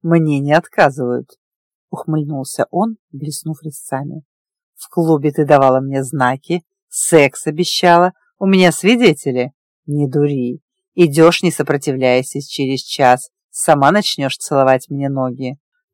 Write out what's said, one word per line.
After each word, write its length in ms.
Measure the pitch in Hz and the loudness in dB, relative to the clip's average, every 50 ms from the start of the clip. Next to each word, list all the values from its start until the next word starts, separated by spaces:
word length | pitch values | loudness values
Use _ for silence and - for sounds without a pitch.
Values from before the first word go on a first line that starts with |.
«Мне 400 | - 165 170 170 160 156 147 139 | 0 2 2 2 2 0 -2 -2
не 120 | 139 143 | 0 2
отказывают», 760 | 147 165 - - _ - 180 139 131 147 127 123 123 123 139 _ _ _ _ _ _ _ _ _ _ _ _ _ | 0 0 0 -2 _ 2 2 2 2 -2 -4 -4 -4 -4 -6 _ _ _ _ _ _ _ _ _ _ _ _ _
ухмыльнулся 760 | - - - - 156 156 147 147 156 139 127 - - - 131 _ | -14 -12 -6 -4 -4 -4 -2 -4 -6 -8 -8 -10 -6 -6 -6 _
он, 260 | - 175 208 226 220 _ _ _ | -2 -4 -4 -4 -6 _ _ _
блеснув 500 | - 139 139 147 143 - - 156 156 - | -16 -12 -10 -10 -10 -10 -10 -10 -10 -10
резцами. 600 | 160 156 143 - - - - 131 139 143 - 156 _ _ _ _ _ _ _ _ _ _ _ | -12 -14 -14 -14 -12 -10 -8 -8 -8 -10 -12 -14 _ _ _ _ _ _ _ _ _ _ _
«В 140 | _ - - | _ -20 -8
клубе 420 | - 180 165 160 160 147 139 151 | -4 -2 0 2 0 0 0 -2
ты 140 | 143 - 151 | -2 -2 2
давала 360 | 139 151 139 135 135 131 131 | 4 4 4 6 4 4 2
мне 220 | 131 139 135 135 | 0 -2 -4 -6
знаки, 600 | 131 123 - 139 127 123 131 135 _ _ 170 180 _ _ _ _ _ _ | -6 -6 -4 -2 -2 -2 -2 -4 _ _ -6 -6 _ _ _ _ _ _
секс 580 | - - - - - 160 143 135 - - - | -10 -8 -4 2 4 4 4 4 0 -4 -8
обещала, 680 | 160 151 156 180 - - - - 175 170 175 175 185 - _ _ _ _ _ | -8 -4 -2 -4 -2 -2 0 4 4 4 6 4 2 0 _ _ _ _ _
у 80 | 196 | 0
меня 260 | 190 196 185 185 175 | 2 4 4 4 4
свидетели. 800 | 160 - - 196 247 233 247 202 151 - - 139 127 127 123 127 _ _ _ _ _ _ _ | 2 2 2 2 2 4 4 2 2 2 -4 -4 -2 -2 -4 -4 _ _ _ _ _ _ _
Не 220 | 156 143 147 143 135 | -6 -4 -2 -2 -2
дури, 520 | 131 147 147 147 143 135 123 120 127 156 _ _ _ _ _ _ _ | 0 0 0 0 0 -2 -4 -4 -6 -10 _ _ _ _ _ _ _
идешь, 480 | - 175 156 135 160 160 170 170 - | 2 2 2 4 4 4 4 4 2
не 100 | - 175 | -2 -4
сопротивляясь, 840 | 151 - 143 - 147 139 - 151 135 131 131 127 123 127 131 - - | -2 -2 -4 -4 -4 -4 -2 -4 -4 0 0 2 2 2 0 -2 -10
и 60 | 143 | -12
через 400 | 139 - - - 139 131 135 127 | -12 -10 -8 -6 -4 -4 -4 -6
час 500 | - - - - 139 123 123 127 - - _ _ _ _ | -6 -10 -4 2 4 4 4 2 0 -16 _ _ _ _
сама 420 | _ - - - 156 143 139 143 | _ -6 0 2 2 4 4 2
начнешь 460 | 180 208 202 - - - 139 131 - - | 2 2 0 -2 -4 -4 -6 -6 -6 -8
целовать 500 | - - 151 139 135 131 131 131 - _ | -8 -4 0 2 4 4 2 2 0 _
мне 200 | 139 139 139 139 | -8 -6 -6 -4
ноги». 500 | 139 135 131 127 123 131 135 127 139 _ _ _ _ _ _ _ | -4 -4 -4 -6 -6 -8 -10 -10 -10 _ _ _ _ _ _ _